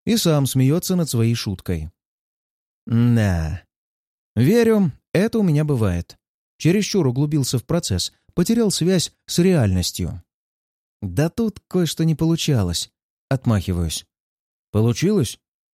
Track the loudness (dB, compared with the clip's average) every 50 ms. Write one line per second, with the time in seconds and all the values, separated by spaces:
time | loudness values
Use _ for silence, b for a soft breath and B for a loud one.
0 | -4 -2 -2 0 2 2 2 2 0 0 0 2 2 2 2 0 0 -2 -2 -2
1 | -2 -2 0 0 0 0 0 -2 -4 -6 -8 -8 -6 -6 -6 -6 -6 -10 _ _
2 | _ _ _ _ _ _ _ _ _ _ _ _ _ _ _ _ -6 -2 0 2
3 | 2 4 2 2 2 2 0 -2 -2 -4 -6 -10 _ _ _ _ _ _ _ _
4 | _ _ _ _ _ _ -2 0 2 4 4 4 4 4 2 2 0 0 -2 -8
5 | _ _ -2 0 0 0 0 0 0 2 2 0 0 0 0 0 0 0 -2 -2
6 | -6 _ -14 _ _ _ _ _ _ _ _ -2 0 2 2 2 0 0 0 0
7 | 0 0 0 0 -2 0 0 -2 -2 -2 -4 -4 -4 -2 -4 -4 -2 -2 -4 -4
8 | -4 -6 _ _ _ _ -2 -2 0 2 2 2 2 0 0 0 0 2 2 0
9 | 0 -4 _ _ _ -4 0 2 2 4 4 4 2 2 2 0 -2 -2 -4 -6
10 | -6 -6 -8 -12 -16 _ _ _ _ _ _ _ _ _ _ _ _ _ _ -12
11 | -10 -6 -2 -2 -2 -2 -2 -2 -4 -4 -4 -8 _ _ -2 -2 -2 -2 -2 -2
12 | 0 0 0 0 0 0 0 0 0 0 0 0 0 0 -2 -6 -8 -10 _ _
13 | _ _ _ _ _ -6 -4 -2 0 0 0 0 0 -2 -2 -2 -2 -4 -6 -8
14 | -12 _ _ _ _ _ _ _ _ _ _ _ _ _ -2 0 0 0 0 0
15 | 0 0 2 0 0 -2 -6 _ _ _ _ _ _ _